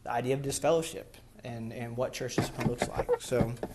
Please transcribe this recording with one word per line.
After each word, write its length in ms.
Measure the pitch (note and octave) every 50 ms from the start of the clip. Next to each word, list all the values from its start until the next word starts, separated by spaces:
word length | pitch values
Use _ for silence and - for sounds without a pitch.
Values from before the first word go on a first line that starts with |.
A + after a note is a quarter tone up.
| -
the 80 | -
idea 220 | A#2+ A#2+ B2+ B2+ C3+
of 80 | C#3+
disfellowship 720 | C#3+ C#3 - - - D3 E3 E3 D#3+ - - - - - - - - - - - -
and, 260 | B2+ A#2 A2+ A2+ A2+
and 240 | A#2 B2 A#2+ A#2 A#2
what 160 | A#2+ B2+ -
church 240 | - - C3 A#2+ -
discipline 320 | - - - - - A#2
looks 220 | - B2 - - -
like. 320 | - - G#4+ - A#4+ A#4+
So, 320 | - - B2+ A#2+ A#2 A2+ B2+ - - - -